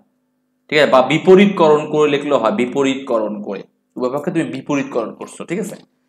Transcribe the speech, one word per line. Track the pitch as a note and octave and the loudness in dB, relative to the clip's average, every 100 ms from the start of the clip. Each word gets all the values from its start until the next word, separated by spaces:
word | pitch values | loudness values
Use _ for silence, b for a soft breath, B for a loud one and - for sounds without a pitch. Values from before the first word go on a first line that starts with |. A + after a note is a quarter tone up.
| _ _ _ _ _ _ - | _ _ _ _ _ _ -4
ঠিক | D3 | 0
আছে? | C3+ | 4
বা | C3 | 4
বিপরীতকরণ | B2+ D3+ F#3+ F#3 G3+ F3 D#3+ D3+ D3+ | 2 0 6 6 6 4 2 2 0
করে | D3+ D3+ | 0 0
লিখলেও | C#3 C#3+ C3 | 0 0 0
হয়, | A2 | 0
বিপরীতকরণ | G#2 B2 C3 C#3 C3 C3+ A2+ G#2+ G#2 | 0 -2 0 -2 -2 -4 -4 -4 -8
করে, | G#2 F#2 - _ _ A#2+ | -10 -12 -14 _ _ -8
উভয় | B2 | -6
পক্ষে | C#3+ F3+ | -4 -4
তুমি | E3 | -4
বিপরীতকরণ | C3 C3 C3 C#3+ C3 C3 G#2 | -6 -8 -6 -6 -4 -6 -6
করছো, | - G2+ - | -12 -16 -16
ঠিক | - F3+ | -10 -8
আছে? | - - _ _ | -8 -12 _ _